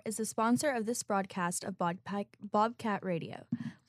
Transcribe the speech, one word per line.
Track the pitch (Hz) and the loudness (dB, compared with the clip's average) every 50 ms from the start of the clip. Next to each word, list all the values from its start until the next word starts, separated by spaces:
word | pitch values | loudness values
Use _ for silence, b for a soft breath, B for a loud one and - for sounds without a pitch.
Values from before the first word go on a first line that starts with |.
| - | -4
is | 220 208 | -6 -2
the | - 214 | -2 -4
sponsor | - - 226 220 233 247 254 311 294 | -2 0 2 4 4 4 4 4 2
of | 254 233 208 | 2 2 0
this | 226 240 - - | 0 -2 -4 0
broadcast | - 208 196 190 - - 190 175 175 180 - - | 0 0 0 0 0 -2 -2 0 0 0 -2 -4
of | 208 185 | -6 -2
Bobcat, | - 180 170 175 - _ - 196 202 202 _ - _ | 0 0 0 0 -2 _ -6 -4 -4 -4 _ -10 _
Bobcat | 202 202 - 208 214 233 240 - - 220 196 - - | -8 0 4 4 4 4 2 -2 -2 -2 0 0 0
Radio. | 190 170 160 - - - - - - B B B 220 B B B | -2 -2 -2 -2 -6 -10 -12 -4 -4 B B B -8 B B B